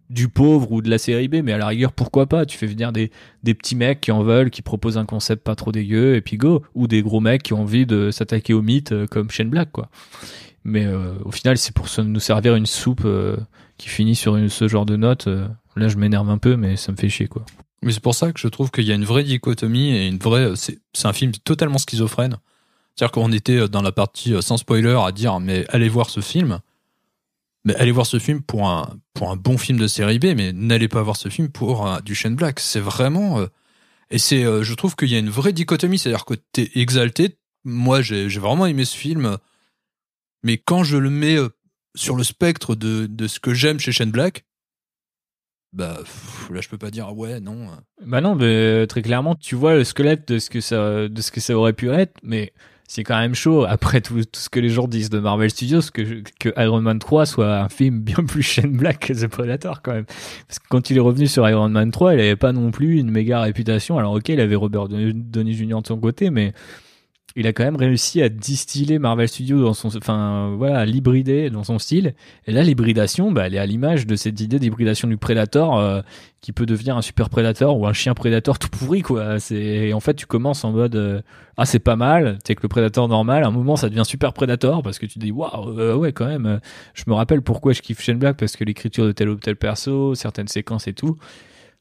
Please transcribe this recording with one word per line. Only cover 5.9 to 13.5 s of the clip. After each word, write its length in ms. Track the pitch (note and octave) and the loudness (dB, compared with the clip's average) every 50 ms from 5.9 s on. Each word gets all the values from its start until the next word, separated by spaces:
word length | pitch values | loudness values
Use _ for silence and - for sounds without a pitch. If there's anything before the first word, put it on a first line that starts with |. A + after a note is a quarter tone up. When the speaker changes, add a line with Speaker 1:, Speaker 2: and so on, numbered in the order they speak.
| G#2+ A2 A#2+ C3+ C3+ | 2 4 4 6 4
Speaker 1:
et 40 | A2+ | 4
puis 160 | - - - | 2 -2 -2
go. 280 | G#2+ - D3+ F3 D3+ D3 - _ | 0 2 4 4 2 0 -4 _
Ou 120 | B2 B2 | -2 0
des 140 | A#2 A2+ G#2+ | 2 4 2
gros 200 | G#2 G#2+ A2 A2 | 2 2 2 2
mecs 240 | A2 A2+ B2 C3+ - | 4 4 2 2 0
qui 100 | - A2+ | -2 -2
ont 80 | G#2 G#2+ | -2 0
envie 240 | G#2 G#2+ B2 C3 | 0 2 2 2
de 240 | A#2+ A2+ G#2 G2+ G2+ | 4 2 2 2 0
s'attaquer 420 | G#2 - A2+ - - A2 - - A2+ | 0 -2 -4 -2 -2 -2 2 2 2
au 80 | A2 | 2
mythe, 320 | G#2+ G#2+ A#2+ C#3+ C#3+ - A2 | 4 4 2 2 0 0 -2
euh, 140 | G#2 G#2 | -2 -2
comme 240 | G#2 - A2 G#2+ A2 | -2 -2 -4 -4 -2
Shane 180 | - - A2+ A2+ | -2 -4 -2 0
Black, 240 | B2+ E3 E3+ D#3 - | 0 0 0 -2 -4
quoi. 160 | - A2 - _ - - - - - - - - - - - _ _ - | -8 -10 -10 _ -20 -20 -20 -20 -20 -20 -18 -18 -20 -20 -20 _ _ -6
Mais, 200 | A2 G#2+ G#2+ G#2 | -2 0 0 0
euh, 300 | G2+ F#2+ F#2+ F#2 F2+ F#2 G2 G2+ | 0 0 -2 -4 -4 -6 -8 -8
au 60 | G2+ | -10
final, 260 | G2+ - - B2+ C3 | -10 -2 0 2 2
c'est 180 | A#2 - - - | 2 0 -2 -2
pour 140 | - - - | -4 -4 -2
se, 140 | - - A2 | -2 -2 -2
nous 180 | G#2+ G#2+ G#2+ | 0 0 -2
servir 360 | - - A2 A2 G#2+ A#2+ A#2 | 0 0 0 4 4 4 4
une 100 | A2 A2 | 4 4
soupe, 400 | G#2 - - - C3 B2+ - - | 0 -2 0 0 0 0 0 0
euh, 320 | A2 G2 G2 G2 G2 G#2 G#2+ A2 - | 0 0 0 0 -2 -2 -4 -6 -10